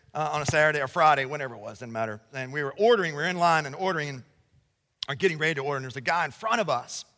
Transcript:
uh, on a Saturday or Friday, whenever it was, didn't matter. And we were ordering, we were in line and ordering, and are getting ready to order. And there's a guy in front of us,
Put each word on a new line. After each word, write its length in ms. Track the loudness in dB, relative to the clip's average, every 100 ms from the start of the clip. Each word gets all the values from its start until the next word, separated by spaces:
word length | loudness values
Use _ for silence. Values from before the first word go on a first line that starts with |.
| _
uh, 180 | -6 -4
on 100 | -2
a 40 | 0
Saturday 340 | 4 4 4
or 80 | -2
Friday, 380 | 4 6 6 2
whenever 280 | -4 -8
it 60 | -10
was, 180 | -14 -12
didn't 140 | -10
matter. 280 | -4 -4 -6 _
And 180 | -10 -8
we 120 | -4
were 100 | -4 2
ordering, 380 | 4 6 2
we 80 | -2
were 60 | -2
in 100 | 2
line 260 | 4 4
and 120 | 0 -4
ordering, 320 | -2 -2 -4
and 160 | -8 -14 _ _ _ _ _ _ -12 -8
are 60 |
getting 240 | 0 0 2
ready 160 | -2
to 60 | 0
order. 160 | -2 -4
And 80 |
there's 100 | -6
a 60 | -8
guy 240 | -2 0
in 80 | -2
front 280 | -4 -2 0
of 80 | 0
us, 360 | -2 -4 -12 -14